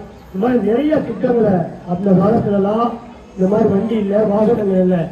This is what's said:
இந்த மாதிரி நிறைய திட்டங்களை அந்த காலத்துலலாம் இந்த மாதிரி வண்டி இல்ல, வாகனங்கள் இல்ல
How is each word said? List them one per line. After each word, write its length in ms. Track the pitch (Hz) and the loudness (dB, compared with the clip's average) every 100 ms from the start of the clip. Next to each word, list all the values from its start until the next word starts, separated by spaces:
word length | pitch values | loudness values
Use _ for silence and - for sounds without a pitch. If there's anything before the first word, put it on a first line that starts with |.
| - - - | -8 -20 -14
இந்த 100 | 190 240 | -4 0
மாதிரி 160 | 247 202 | 0 0
நிறைய 240 | 240 302 294 - | 0 0 0 -2
திட்டங்களை 460 | 214 247 240 190 180 - - - | -4 0 2 2 0 -2 -10 -8
அந்த 140 | 180 196 175 | -4 2 4
காலத்துலலாம் 720 | 196 233 220 202 196 220 240 233 - - - 190 | 4 0 0 0 0 0 -2 -4 -16 -20 -20 -4
இந்த 120 | 185 | 0
மாதிரி 180 | 214 214 196 | 2 2 0
வண்டி 220 | 226 226 196 | 0 -2 0
இல்ல, 180 | 202 214 | 0 0
வாகனங்கள் 540 | 202 214 233 202 185 185 | 2 2 2 0 2 2
இல்ல 120 | 180 160 | 0 -2